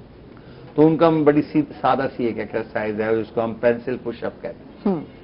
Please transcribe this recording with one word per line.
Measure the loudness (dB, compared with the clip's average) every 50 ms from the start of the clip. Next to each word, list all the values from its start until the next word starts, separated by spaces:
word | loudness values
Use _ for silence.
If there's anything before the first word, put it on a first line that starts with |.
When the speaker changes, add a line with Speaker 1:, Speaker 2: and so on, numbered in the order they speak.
| -20 -20 -20 -20 -20 -20 -20 -20 -20 -20 -20 -20 -20 -6 2
Speaker 1:
तो | 4
उनका | 4 4 6 4 4 4
हम | 4 4 4
बड़ी | 4 4 4
सी, | 0 0 0 -2
सादा | -2 -2 -6 -4 0 0 0 0 -2
सी | -4 -4 -4 -4 -4
एक | -4 -4
exercise | -8 -6 -6 -6 -6 -4 -6 -6 -4 -4 -4 -2
है | -2 0 0
जिसको | 0 -2 -4 -4 -4
हम | -4 -4 -4
pencil | 0 2 2 2 0 -2 -6 -8 -6
पुशअप | -8 -10 -10 -8 -10 -10 -10 -10 -12
कहते | -14
हैं। | -14 -14 -18 -20 -20 -6 -2 -2 -2
Speaker 2:
हम्म। | -2 -6 -10 -16 -20